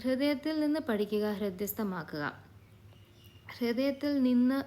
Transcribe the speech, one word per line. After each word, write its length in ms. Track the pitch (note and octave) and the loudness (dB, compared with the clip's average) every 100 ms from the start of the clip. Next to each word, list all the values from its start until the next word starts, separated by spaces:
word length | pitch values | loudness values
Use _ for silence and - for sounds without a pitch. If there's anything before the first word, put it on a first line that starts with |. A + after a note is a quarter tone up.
ഹൃദയത്തിൽ 520 | B3 B3+ C#4+ C#4 D#4 D#4 D4+ | -2 2 2 0 -2 0 2
നിന്ന് 180 | D4+ D4+ | 2 0
പഠിക്കുക, 360 | G#3 G#3 G#3 G#3 G3+ | 0 0 0 0 -2
ഹൃദ്യസ്ഥമാക്കുക. 840 | G#3 F#3 G3+ - G#3 F3+ D#3 D3+ D3 - - - - - - - - - - - - - | -4 -4 -6 -4 -4 -4 -6 -6 -6 -8 -16 -20 -20 -20 -20 -20 -20 -20 -20 -20 -18 -4
ഹൃദയത്തിൽ 560 | A#3+ A#3 C#4 C#4 D4 C#4+ B3+ | -2 0 0 0 0 2 4
നിന്ന് 320 | B3 B3 C4+ | 6 4 2